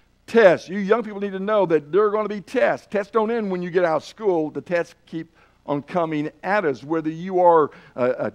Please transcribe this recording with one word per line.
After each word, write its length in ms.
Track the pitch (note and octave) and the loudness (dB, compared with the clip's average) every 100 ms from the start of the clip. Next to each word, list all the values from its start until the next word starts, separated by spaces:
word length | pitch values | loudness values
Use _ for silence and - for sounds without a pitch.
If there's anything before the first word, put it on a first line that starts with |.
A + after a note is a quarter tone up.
| _ _ - | _ _ 0
tests. 400 | A#3 G3 D3 - | 6 6 6 -2
You 100 | G3+ | -4
young 240 | F#3+ A3+ | 0 0
people 160 | G#3+ G3 | -2 -8
need 120 | G3+ | -8
to 80 | F#3+ | -6
know 260 | G3+ G#3+ F3 | -2 0 2
that 240 | D#3 C#3+ | 0 0
there 140 | F#3 | 0
are 60 | G#3+ | 0
gonna 180 | G#3+ G#3 | -2 -4
be 140 | G#3 | -8
tests. 440 | - B3 F#3+ C#3 - | -6 0 0 -2 -4
Tests 220 | G3+ G3+ | -6 -2
don't 220 | A3+ A3 | -2 -2
end 180 | A#3 G3+ | -2 -4
when 120 | F3+ | -6
you 80 | F3+ | -4
get 140 | F3+ | 0
out 120 | E3+ D3+ | 0 0
of 80 | |
school. 460 | - - G#3+ E3+ D3+ | -4 -6 -2 0 -2
The 100 | C#3+ | -6
tests 340 | - F3 E3 _ _ | -4 -4 -4 _ _
keep 280 | E3 D#3+ _ _ _ - | -12 -12 _ _ _ -6
on 160 | C#3+ | -6
coming 480 | - F3+ D#3+ D3+ D3+ - | -4 -4 -2 -2 -6 -6
at 200 | F#3 G#3 | -2 0
us. 200 | E3 A2+ | 0 -2
Whether 260 | C#3 E3 D#3 | -4 -4 -4
you 300 | D#3+ F#3 F3+ | -6 -4 2
are 320 | F3 E3 C#3+ - - - | 6 6 2 -4 -12 -2
a, 300 | B2 B2+ | -2 0
a 60 | A2+ | -6